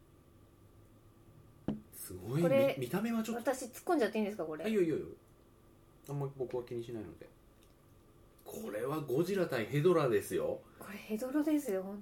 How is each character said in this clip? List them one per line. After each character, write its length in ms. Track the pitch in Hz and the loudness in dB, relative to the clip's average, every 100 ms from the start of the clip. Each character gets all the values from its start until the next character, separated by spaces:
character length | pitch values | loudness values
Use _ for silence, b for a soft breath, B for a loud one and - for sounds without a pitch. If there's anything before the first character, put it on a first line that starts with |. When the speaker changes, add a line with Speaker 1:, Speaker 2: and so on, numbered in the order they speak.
| - - - - 101 - - - - - - - - - - - - - - | -20 -20 -20 -20 -20 -20 -20 -20 -20 -20 -20 -20 -20 -20 -20 -10 -6 -6 -8
Speaker 1:
す 200 | - - | -16 -12
ご 240 | 90 110 139 | -10 -4 2
い。 40 | |
Speaker 2:
こ 60 | 170 | 4
れ、 260 | 269 277 - | 6 6 4
Speaker 1:
み-、 60 | 123 | -2
見 40 | |
た 120 | 185 | 0
目 100 | 233 | 0
は 100 | 226 | -2
ち 80 | 220 | -2
ょ 80 | 233 | -2
っ 40 | |
と。 100 | 269 | 0
Speaker 2:
私 140 | 262 233 | -2 -4
突 140 | - | -10
っ 40 | |
込 120 | - 320 | 0 2
ん 20 | |
じ 60 | |
ゃ 40 | 220 | 2
っ 20 | |
て 80 | 220 | 2
い 20 | |
い 20 | |
ん 20 | 202 | -2
で 40 | |
す 60 | 208 | -2
か、 60 | |
こ 120 | 160 156 | -6 -4
れ。 80 | |
Speaker 1:
あ、 40 | 202 | 0
い 20 | |
い 40 | |
よ、 60 | 214 | 2
い 60 | 165 | 4
い 20 | |
よ、 80 | 135 | 2
い 20 | |
い 40 | |
よ。 60 | - - - - - - - - - - - | -2 -12 -20 -20 -20 -20 -20 -20 -20 -20 -8
あ 40 | |
ん 80 | 143 | -6
ま 100 | 139 135 | -6 -6
僕 180 | 123 123 | -4 -4
は 60 | |
気 120 | 120 | -4
に 80 | 120 | -6
し 100 | 117 | -6
な 80 | 113 | -8
い 20 | |
の 160 | 101 - | -10 -12
で。 100 | - - - - - - - - - - - - | -18 -20 -20 -20 -20 -20 -20 -20 -20 -20 -20 -20
こ 260 | - - 110 | -14 -10 -8
れ 160 | 107 127 | -4 -4
は 140 | 156 | -4
ゴ 240 | 147 147 | -2 0
ジ 100 | 175 | 2
ラ 120 | 196 165 | 2 0
対 200 | 131 104 | 0 0
ヘ 140 | 143 | 4
ド 120 | 170 | 6
ラ 160 | 170 139 | 6 6
で 140 | 104 | 2
す 120 | - | 2
よ。 260 | 87 - - - - | 0 0 -4 -8 -18
Speaker 2:
こ 80 | - | -14
れ 60 | 202 | -12
ヘ 220 | - 220 | -6 -4
ド 120 | 254 | 0
ロ 100 | 294 | 0
で 160 | 294 302 | 4 2
す 140 | 254 | 2
よ、 100 | 190 | -2
本 180 | 190 202 | -2 -10